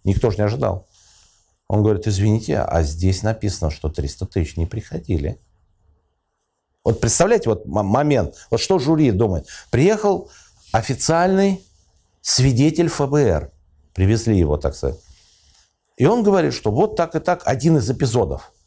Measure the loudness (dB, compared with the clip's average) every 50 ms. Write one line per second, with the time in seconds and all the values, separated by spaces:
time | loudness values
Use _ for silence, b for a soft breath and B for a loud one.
0 | -4 -2 0 2 0 0 0 0 0 -2 0 -2 -2 -4 -4 -6 -10 b b b
1 | b b b b b b b b b b b _ _ -2 0 2 2 2 2 0
2 | 0 -2 -2 0 2 2 0 0 -2 -2 -2 -2 -2 0 0 0 0 -2 -2 -2
3 | -2 -2 0 0 -2 -4 -4 -4 -6 -8 -6 -4 -6 -6 -6 -6 -8 -8 -6 -6
4 | -8 -8 -8 -10 -12 -6 -4 -4 -4 -4 -4 -6 -6 -6 -6 -10 -10 -10 -12 -12
5 | -6 -6 -4 -4 -4 -6 -8 -10 _ _ _ _ _ _ _ _ _ _ _ _
6 | _ _ _ _ _ _ _ _ _ _ _ _ _ _ _ _ -2 -2 -2 0
7 | 0 0 2 2 4 4 2 2 2 0 -2 -2 -4 -4 -2 -2 0 2 2 2
8 | 2 2 2 2 0 -2 -6 -12 -6 -4 -2 -2 0 0 0 0 2 2 2 4
9 | 4 2 2 2 0 0 0 -4 B B B B B B 0 2 4 4 2 2
10 | 0 0 -2 -2 -6 B B B B B B B _ -4 -4 -2 -2 -4 -4 -4
11 | -2 0 2 2 2 2 2 2 2 2 0 -2 -6 _ _ _ _ _ _ _
12 | _ _ _ _ -6 -2 0 2 2 4 4 4 2 2 2 2 0 0 0 -2
13 | -2 0 2 2 2 2 2 0 -2 -6 -14 _ _ _ _ _ _ _ -4 0
14 | 2 2 2 2 0 0 2 2 2 2 0 -2 -2 -4 -4 -4 -6 -6 -6 -8
15 | _ b b b b b b b b b b b b b _ _ _ _ _ 0
16 | 2 2 2 2 2 2 2 2 2 0 -2 -4 -4 -2 0 0 0 0 0 -2
17 | -4 -2 -4 -4 -2 -2 -2 -2 -2 -2 -2 0 2 2 2 2 2 0 -2 -2
18 | -2 0 0 0 0 -2 -4 -8 -10 -16 _ _ _